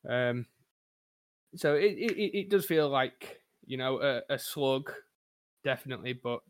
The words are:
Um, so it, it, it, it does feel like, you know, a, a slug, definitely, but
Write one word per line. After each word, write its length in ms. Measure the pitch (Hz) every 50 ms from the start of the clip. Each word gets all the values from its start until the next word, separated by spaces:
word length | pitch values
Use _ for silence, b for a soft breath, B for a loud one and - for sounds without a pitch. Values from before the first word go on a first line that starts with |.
| - -
Um, 380 | 120 123 123 123 120 123 120 _ _ _ _ _ _ _ _ _ _ _ _ _ _ _ _ _ _ _ _ _ -
so 180 | 175 - 151 147
it, 180 | 147 185 208 196 -
it, 140 | - 233
it, 260 | 202 - 208 196 - 202
it 120 | 196 196
does 160 | 202 196 -
feel 220 | - 170 160 151 143
like, 520 | 139 135 131 127 - _ - - - - _ _ _ _ -
you 100 | - 127
know, 240 | 127 131 131 131 -
a, 220 | - 143 131 120 - -
a 60 | 143 127
slug, 540 | - - - 156 143 135 135 135 135 - - - - _ _ _ _ _ _ _ _ _ _ _ _
definitely, 480 | 143 131 - - 135 127 104 95 127
but 280 | 127 127 _ 123 120 - _